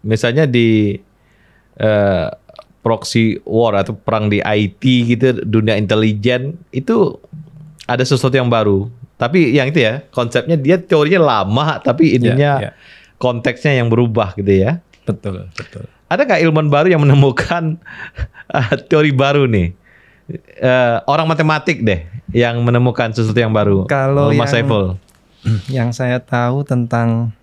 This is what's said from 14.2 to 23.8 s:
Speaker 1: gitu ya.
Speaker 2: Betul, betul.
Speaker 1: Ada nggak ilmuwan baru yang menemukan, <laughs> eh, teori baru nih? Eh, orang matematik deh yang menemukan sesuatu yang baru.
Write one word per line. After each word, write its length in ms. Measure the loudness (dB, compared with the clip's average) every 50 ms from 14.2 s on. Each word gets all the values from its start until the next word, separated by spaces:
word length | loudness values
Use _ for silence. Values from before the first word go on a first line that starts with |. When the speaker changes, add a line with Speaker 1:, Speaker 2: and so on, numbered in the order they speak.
| -2 -2 -4
Speaker 1:
gitu 160 | -6 0 2
ya. 320 | 2 4 4 0 -2 -4 _ _ _ _
Speaker 2:
Betul, 460 | _ -8 -8 -8 -8 -12 -12 -10 -14 -16
betul. 380 | -14 -16 -16 -16 -16 -18 -18 -18 _ _ _
Speaker 1:
Ada 220 | _ -2 -2 2 2
nggak 140 | 2 2
ilmuwan 260 | 2 2 2 2 2 2
baru 200 | 2 2 4 4
yang 100 | 2 4
menemukan, 800 | 4 4 4 6 4 2 2 0 -4 -4 -4 -4 -2 -4 -6 -8 _ -20 -18 -18 -18 -18
<laughs> 400 | _ -10 -10 -10 _ -20 -20 _
eh, 240 | -4 -2 -2 0 -2 -4 -2
teori 260 | 0 2 2 2 2
baru 380 | 2 2 0 2 2 2 2 2
nih? 240 | 2 0 0 -2 -4 _ _ _ _ _ _ _ _ _ _ -16 -16 -16 _ _ -12
Eh, 440 | -4 0 0 2 2 2 2 0 0 0
orang 180 | -2 -2 0 0
matematik 540 | 0 0 0 2 0 0 0 -2 -4 -4 0
deh 240 | 0 0 0 0 -4 -10 -16 -18 -14 -4
yang 300 | 0 0 0 2 0 0
menemukan 480 | 0 2 2 2 2 2 0 0 -2 -2
sesuatu 300 | 0 -2 -2 0 0 0
yang 120 | 0 2
baru. 360 | 2 0 2 2 2 0